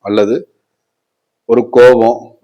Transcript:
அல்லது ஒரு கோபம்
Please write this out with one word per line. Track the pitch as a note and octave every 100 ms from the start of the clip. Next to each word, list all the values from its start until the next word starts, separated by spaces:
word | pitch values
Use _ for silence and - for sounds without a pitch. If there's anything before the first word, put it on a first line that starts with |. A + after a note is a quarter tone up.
அல்லது | G2 G#2 G#2 B2 - _ _ _ _ _ _ _ _ _ -
ஒரு | A#2 A2 B2+
கோபம் | B2 B2 A2+ A#2+ - _